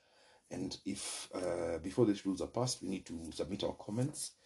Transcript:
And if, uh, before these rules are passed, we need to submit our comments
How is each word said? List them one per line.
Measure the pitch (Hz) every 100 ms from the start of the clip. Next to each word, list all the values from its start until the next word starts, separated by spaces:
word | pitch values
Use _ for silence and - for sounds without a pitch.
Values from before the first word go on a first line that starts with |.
| _ - - - _
And | 90 92 -
if, | - 98 - - - 95
uh, | 90 87 85 82
before | 95 95 113
these | 101 95
rules | 92
are | 76
passed, | - 127 -
we | 92
need | 98 -
to | 82 82
submit | 76 80 98
our | 78 -
comments | - 110 139 - - -